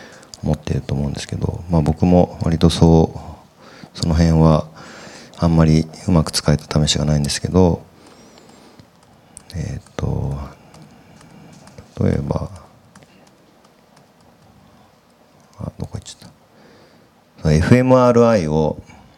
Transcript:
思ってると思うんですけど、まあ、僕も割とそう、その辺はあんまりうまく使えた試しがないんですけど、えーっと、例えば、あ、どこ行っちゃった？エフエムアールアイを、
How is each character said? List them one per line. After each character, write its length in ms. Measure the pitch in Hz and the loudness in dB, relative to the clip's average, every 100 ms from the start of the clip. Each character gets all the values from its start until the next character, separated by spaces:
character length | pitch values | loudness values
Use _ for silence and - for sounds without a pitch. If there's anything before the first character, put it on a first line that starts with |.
| - - - - | -20 -20 -20 -10
思 80 | - | -6
っ 60 | 76 | -6
て 160 | - | -4
る 80 | 67 | -6
と 100 | - | -4
思 140 | 67 71 | -6 -6
う 40 | |
ん 40 | |
で 60 | - | -8
す 60 | - | -10
け 100 | - | -8
ど、 280 | - - 85 | -8 -8 -4
ま 80 | 82 | -2
あ、 20 | |
僕 240 | 76 78 | 0 0
も 340 | 90 90 - - | 2 2 2 -2
割 160 | 87 80 | -4 2
と 100 | 85 | 2
そ 420 | - 82 82 - | 4 4 4 2
う、 840 | - - - _ _ - - - - | -4 -16 -20 _ _ -20 -20 -20 -8
そ 80 | 87 | -2
の 80 | |
辺 180 | 80 85 | 2 2
は 340 | 80 80 78 - - - - - - - - | 4 4 2 -2 -14 -20 -20 -20 -20 -20 -4
あ 80 | 85 | 0
ん 100 | 82 | 2
ま 80 | |
り 220 | 80 78 80 - - | 4 2 0 -6 -2
う 40 | |
ま 120 | 87 | 0
く 60 | 73 | 0
使 220 | - - | -2 -2
え 60 | 73 | -2
た 280 | - 78 76 | -2 -2 -2
試 40 | |
し 80 | 73 | -2
が 80 | 73 | -2
な 100 | 76 | -2
い 40 | |
ん 20 | |
で 80 | 71 | -2
す 100 | - | -6
け 80 | - | -2
ど、 340 | 90 104 - - _ - - - - - - - - _ _ _ _ _ - - | 2 2 0 -8 _ -20 -20 -20 -20 -20 -20 -20 -20 _ _ _ _ _ -20 -14
え 240 | 85 - - | -10 -10 -10
ー 20 | |
っ 20 | - - | -14 -10
と、 380 | - - 67 69 69 - - - - - _ - - - - - - - - - | -6 -6 -6 -8 -12 -18 -20 -20 -20 -20 _ -20 -20 -20 -20 -20 -20 -20 -18 -6
例 120 | - | -2
え 20 | 50 | -2
ば、 320 | - - - 98 - _ _ - - _ _ _ _ _ _ _ _ _ _ _ _ _ _ _ _ _ _ _ _ _ _ _ _ - | -4 -8 -8 -14 -20 _ _ -20 -20 _ _ _ _ _ _ _ _ _ _ _ _ _ _ _ _ _ _ _ _ _ _ _ _ -16
あ、 120 | - - | -16 -12
ど 60 | |
こ 60 | - | -12
行 60 | - | -14
っ 20 | |
ち 140 | - - | -16 -20
ゃ 40 | - | -20
っ 40 | _ _ _ _ - _ _ _ _ _ _ | _ _ _ _ -20 _ _ _ _ _ _
た？ 100 | 78 | 0
エ 80 | 78 | 0
フ 140 | 90 | 4
エ 80 | 123 | 2
ム 160 | 127 131 | 4 4
ア 100 | 123 | 4
ー 40 | |
ル 120 | 117 117 | 4 4
ア 120 | 110 | 2
イ 100 | 78 | 0
を、 340 | 78 78 - - - - | -2 -2 -4 -14 -20 -20